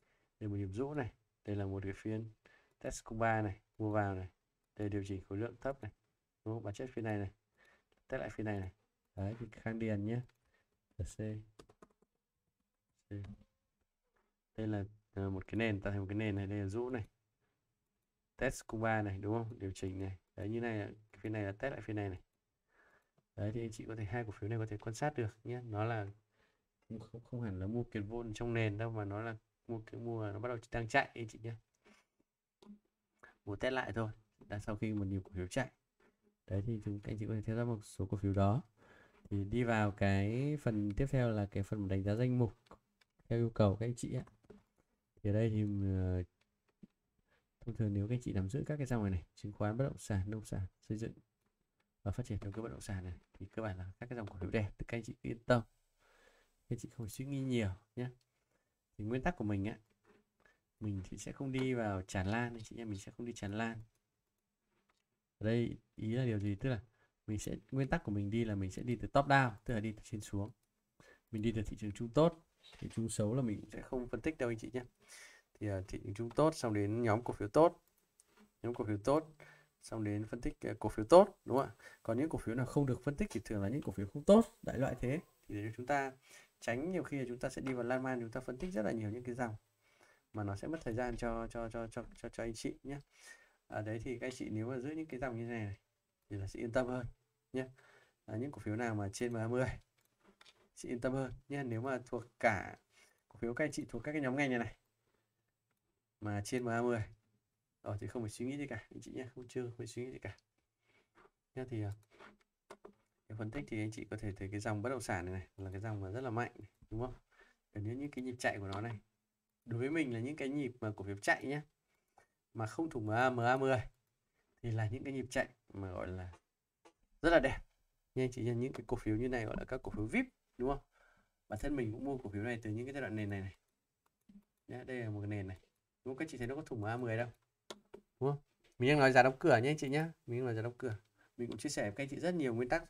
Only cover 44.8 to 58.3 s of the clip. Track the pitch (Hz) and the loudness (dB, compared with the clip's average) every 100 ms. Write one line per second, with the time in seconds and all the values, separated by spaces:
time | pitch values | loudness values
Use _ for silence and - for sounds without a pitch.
44.8 | _ _ _ - 104 104 113 107 104 101 | _ _ _ -4 2 4 4 4 2 2
45.8 | 98 95 92 90 90 _ _ _ _ _ | 2 4 4 2 -2 _ _ _ _ _
46.8 | - _ _ _ _ _ _ _ - 110 | -20 _ _ _ _ _ _ _ -6 0
47.8 | 107 101 104 123 - 101 95 139 143 151 | 2 2 2 0 0 0 2 0 -2 -2
48.8 | 127 120 104 92 - - 104 101 104 113 | 0 2 2 0 -2 -10 -8 0 0 2
49.8 | 135 - - 101 95 110 107 110 95 _ | 0 -2 -2 0 0 -4 -4 -4 -4 _
50.8 | - 107 117 - - _ _ _ _ _ | -6 -4 -4 -8 -20 _ _ _ _ _
51.8 | _ _ 101 95 123 98 101 98 117 127 | _ _ -4 -2 -2 -4 -4 -6 -6 -8
52.8 | - 98 90 87 - - 101 - 110 92 | -6 -6 -6 -10 -14 -16 -12 -6 -4 -4
53.8 | 92 - 123 123 101 95 92 110 101 - | -8 -10 -8 -6 -6 -6 -2 0 0 -4
54.8 | - 117 113 127 131 117 - 123 110 _ | -6 -4 -6 -8 -6 -2 4 4 2 _
55.8 | _ _ _ _ - _ _ _ - 120 | _ _ _ _ -20 _ _ _ -6 -6
56.8 | - - 110 - 131 139 131 123 104 90 | -6 -10 -8 -8 -6 -4 0 2 0 -2
57.8 | _ - 127 - _ | _ -6 -6 -8 _